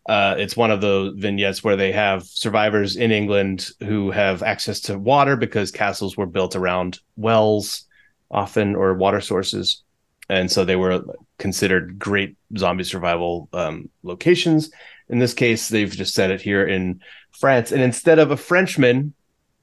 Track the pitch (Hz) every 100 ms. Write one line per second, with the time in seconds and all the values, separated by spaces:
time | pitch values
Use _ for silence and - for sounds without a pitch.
0 | - 107 98 95 101 - 113 101 101 98
1 | 98 98 101 101 98 98 110 98 98 101
2 | 101 95 85 - 117 107 107 107 101 113
3 | 117 107 104 101 98 95 - - 101 104
4 | 98 95 98 92 90 101 - 104 - 98
5 | 101 143 139 131 113 110 95 - 101 98
6 | 98 101 95 98 92 92 92 90 90 -
7 | _ - 110 110 107 107 101 - - _
8 | _ _ _ - 98 - 101 101 95 92
9 | 98 101 - 95 95 101 - - _ _
10 | _ _ - 95 92 - 92 92 92 92
11 | - - _ - 98 - 98 92 87 98
12 | 101 101 98 - - 107 92 92 90 95
13 | 87 85 87 85 76 87 80 80 80 _
14 | 92 90 165 175 175 156 156 - - -
15 | - 120 123 - 120 113 - 110 101 90
16 | 95 - 95 95 101 98 95 95 92 90
17 | - - _ - 139 127 117 139 127 120
18 | 170 160 147 143 - 180 185 - 127 127
19 | 147 - _ _ _ _